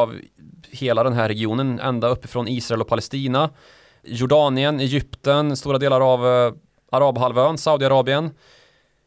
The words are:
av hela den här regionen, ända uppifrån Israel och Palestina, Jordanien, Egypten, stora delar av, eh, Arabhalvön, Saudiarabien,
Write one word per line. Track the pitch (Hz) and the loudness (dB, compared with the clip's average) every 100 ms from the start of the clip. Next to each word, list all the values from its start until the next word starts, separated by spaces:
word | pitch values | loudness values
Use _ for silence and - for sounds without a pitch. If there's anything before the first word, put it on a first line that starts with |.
av | 117 113 - _ 76 - - | 2 -2 -20 _ -20 -20 -20
hela | - 127 113 | -8 -2 0
den | 127 | 2
här | 117 110 | 0 -2
regionen, | 107 110 117 135 120 | -2 -2 -2 -2 -4
ända | 131 120 120 | -4 -2 -2
uppifrån | 123 - 123 113 | -2 -6 -8 -6
Israel | 123 - 113 | -6 -4 -4
och | 110 | -2
Palestina, | 117 - 139 135 131 156 _ _ _ _ _ | -4 -4 -6 -2 0 -2 _ _ _ _ _
Jordanien, | - 117 127 151 143 131 143 147 | -12 -4 2 4 4 2 -2 -2
Egypten, | 135 139 - - 139 143 151 135 | -2 -2 -4 -8 0 0 0 -4
stora | 147 135 | -2 0
delar | 139 131 131 | 2 2 4
av, | 123 123 | 4 2
eh, | 123 120 - _ _ - | 2 2 -2 _ _ -4
Arabhalvön, | 131 139 120 123 117 139 156 | 2 2 2 0 2 2 0
Saudiarabien, | 160 147 135 135 131 139 160 - _ _ _ _ _ _ | 0 2 2 2 2 0 -2 -10 _ _ _ _ _ _